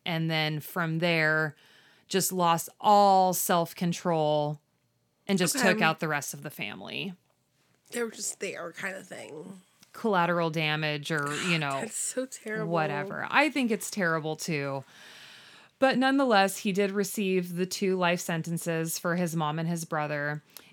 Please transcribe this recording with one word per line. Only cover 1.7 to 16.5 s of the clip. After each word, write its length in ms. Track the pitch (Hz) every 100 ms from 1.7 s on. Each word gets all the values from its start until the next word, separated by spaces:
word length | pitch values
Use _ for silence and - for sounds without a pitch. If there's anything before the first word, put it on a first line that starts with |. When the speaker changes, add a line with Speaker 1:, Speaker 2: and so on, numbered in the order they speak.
| - _ _ -
Speaker 1:
just 240 | 190 170
lost 360 | 185 170 165 - -
all 520 | - 208 202 190 185
self-control 1300 | 180 - 180 165 - 175 175 180 160 151 151 147 151 _ _ _ _ _ _ -
and 120 | 196
just 180 | 175 269
Speaker 2:
Okay. 120 | 240
Speaker 1:
took 80 | 180
out 180 | 160 160
the 80 | 160
rest 260 | 147 -
of 80 | 147
the 80 | 147
family. 640 | - 104 92 98 123 175 180 _ _ _ _ _ _ -
Speaker 2:
They 100 | 233
were 80 | 233
just 300 | - 196 -
there 320 | 202 - 170
kind 240 | 165 196 190
of 100 | 185
thing. 540 | - 117 156 180 190 _ _ _
Speaker 1:
Collateral 580 | - 226 190 170 175 165
damage 600 | 160 156 151 156 151 147
or, 220 | 160 143 147 185
you 120 | 165
Speaker 2:
God, 20 |
Speaker 1:
know, 200 | 143 139
Speaker 2:
that's 160 | 220 -
so 280 | - - 262
terrible. 460 | - 220 220 214
Speaker 1:
whatever. 540 | 170 156 143 147 - -
I 220 | - 302
think 200 | 285 240
it's 180 | 208 -
terrible 460 | - 175 160 156 156
too. 480 | - 151 139 139 135 - - - - - - - - -
But 160 | 269 233
nonetheless, 600 | 262 269 269 208 196